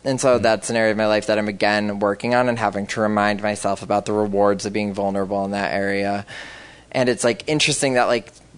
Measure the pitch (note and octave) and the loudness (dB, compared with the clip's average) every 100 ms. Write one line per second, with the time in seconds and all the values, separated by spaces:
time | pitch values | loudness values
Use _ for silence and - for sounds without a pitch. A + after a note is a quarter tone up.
0 | C3+ B2+ C3+ A#2+ G2 A2 - A#2 A2 G#2+ | -4 0 2 4 4 2 0 0 2 2
1 | G#2+ G#2+ G2+ G#2+ G#2+ G2 G#2 G#2 G#2 G2+ | 2 2 2 0 0 0 2 2 0 0
2 | G2+ G2+ A#2 B2 B2 A#2 G#2 G2 G2+ - | 0 0 0 2 2 2 0 -2 -4 -2
3 | G#2+ G#2+ G#2 G2+ G#2 G#2 G2+ G2 F#2+ G#2 | 0 2 2 0 -2 -2 -2 -4 -2 -2
4 | G2+ G#2+ G#2 G2 G2+ G2+ G#2 G#2+ G#2 G2 | 0 0 0 2 2 2 -2 -4 -4 -4
5 | G2 G2 F#2+ G2+ G2 G2+ F2+ F#2+ G2 G2 | -4 -2 -2 -2 -2 -2 -2 -2 -2 -2
6 | G2+ G2+ G2+ - - - - - - C3 | -2 -4 -6 -14 -16 -18 -20 -20 -8 -2
7 | B2 A#2+ A#2+ G#2+ - D3+ D3 C#3 C#3 B2+ | 0 2 0 0 -2 0 0 0 0 2
8 | G#2+ A#2 - - - | 2 0 -2 -20 -20